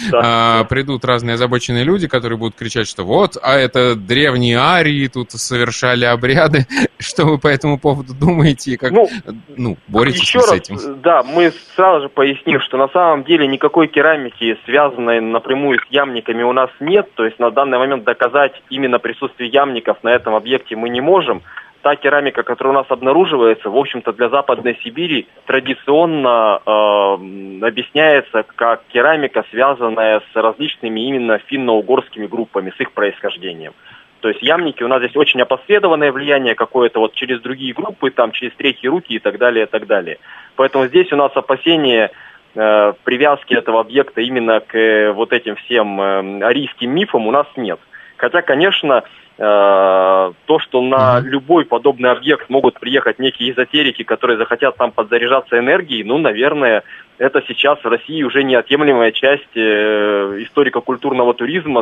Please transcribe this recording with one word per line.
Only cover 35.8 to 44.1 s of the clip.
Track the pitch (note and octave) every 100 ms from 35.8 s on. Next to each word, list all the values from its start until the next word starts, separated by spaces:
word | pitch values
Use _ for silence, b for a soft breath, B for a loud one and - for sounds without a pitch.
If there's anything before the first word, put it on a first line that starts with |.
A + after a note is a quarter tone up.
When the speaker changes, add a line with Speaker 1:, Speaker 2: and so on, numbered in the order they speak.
| G3 D#3 D3
Speaker 1:
влияние | C3 C#3+ C#3 B2
какое-то | A2 - B2+ A#2 A2+
вот | A2 -
через | B2+ A#2+
другие | B2+ C3+ C3
группы, | C3 - - C3+
там, | B2+ A2+
через | - A#2+ -
третьи | C#3 C3 B2+
руки | E3+ - A2
и |
так | G2+ G#2
далее, | B2 A2+ G#2+
и |
так | A2 G#2
далее. | G2+ E2+ - B B B -
Поэтому | C3 C3+ B2+
здесь | E3 F3+
у | D3
нас | C#3 C#3
опасения, | - C3 E3 E3 C3+ A#2 G#2 B B B _
э, | A2 G#2+ G#2+ G#2 F#2+
привязки | - B2 D3 C#3+ - A#2+
этого | - A2+
объекта | A2 C3+ C#3